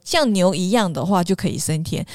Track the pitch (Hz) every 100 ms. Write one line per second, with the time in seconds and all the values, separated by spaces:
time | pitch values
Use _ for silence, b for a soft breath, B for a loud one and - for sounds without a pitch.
0 | - 339 269 196 180 165 180 233 190 147
1 | 165 196 170 190 170 - - 156 165 -
2 | -